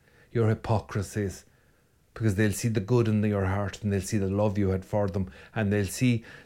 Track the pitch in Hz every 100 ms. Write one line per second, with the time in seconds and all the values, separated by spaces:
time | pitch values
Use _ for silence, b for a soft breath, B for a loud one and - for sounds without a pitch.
0 | b b b 120 110 110 - 110 - -
1 | 92 107 98 - - _ _ _ _ _
2 | _ - 110 95 107 95 120 110 92 123
3 | 110 107 107 101 92 101 98 - 104 98
4 | 92 107 98 98 107 98 95 92 - 107
5 | 104 98 90 B B 113 101 104 95 -
6 | 127 113 B B